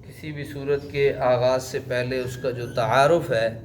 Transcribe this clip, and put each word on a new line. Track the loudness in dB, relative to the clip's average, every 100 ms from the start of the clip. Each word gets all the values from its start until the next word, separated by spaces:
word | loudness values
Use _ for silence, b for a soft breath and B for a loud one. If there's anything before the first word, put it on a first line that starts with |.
| -20
کسی | -16 -12
بھی | -10
صورت | -10 -8 -2 -2 -2
کے | 2 2 2
آغاز | 2 4 4 2
سے | -2 -8 -4
پہلے | -4 -2 -2
اس | -4 -4
کا | -6
جو | -4 -6
تعارف | -2 2 4 6 4 2
ہے | 0 0 -4